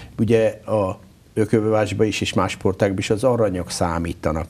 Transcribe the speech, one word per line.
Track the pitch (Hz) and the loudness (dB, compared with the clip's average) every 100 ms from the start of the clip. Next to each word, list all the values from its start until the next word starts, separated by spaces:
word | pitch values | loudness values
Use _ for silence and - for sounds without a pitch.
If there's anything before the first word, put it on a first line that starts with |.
| - - | -12 -2
ugye | 110 113 110 104 - | 2 4 4 0 -2
a | 110 95 95 - - - - | 0 0 -4 -12 -20 -10 -4
ökölvívásban | 104 113 107 107 104 98 110 | 2 2 2 2 0 0 0
is, | 92 | 0
és | 98 | -2
más | - 92 | 0 0
sportágban | - 101 92 104 98 | 0 -2 2 0 0
is | - | -2
az | 104 | 0
aranyok | 131 120 107 92 85 | 0 2 0 -2 -6
számítanak | - 90 82 82 85 85 78 76 | -2 -2 -2 -4 -4 -4 -2 -4